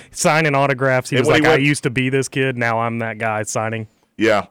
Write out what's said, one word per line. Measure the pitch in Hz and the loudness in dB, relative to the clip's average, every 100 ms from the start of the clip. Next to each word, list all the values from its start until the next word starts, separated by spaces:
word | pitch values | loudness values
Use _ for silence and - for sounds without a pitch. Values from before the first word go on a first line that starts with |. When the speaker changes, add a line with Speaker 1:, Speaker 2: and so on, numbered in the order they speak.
| - | -16
Speaker 1:
signing | - 175 151 156 | -2 0 2 2
autographs. | 139 139 131 135 127 - | 2 0 0 0 0 0
He | 139 | 0
Speaker 2:
And | 131 | 2
Speaker 1:
was | |
Speaker 2:
when | 156 | 2
he | |
Speaker 1:
like, | 151 | 4
"I | - | 4
Speaker 2:
went | |
Speaker 1:
used | 147 147 | 2 0
to | 143 | -2
be | 117 127 | -2 0
this | 135 131 | -2 -2
kid. | 139 131 123 | -2 -2 0
Now | 117 113 | -2 0
I'm | 117 117 | -2 -4
that | 113 110 | -6 -4
guy | 113 107 | -4 -2
signing." | 107 123 110 110 110 _ _ - | -4 -4 -4 -6 -10 _ _ -2
Speaker 2:
Yeah. | 110 104 92 | 2 2 -2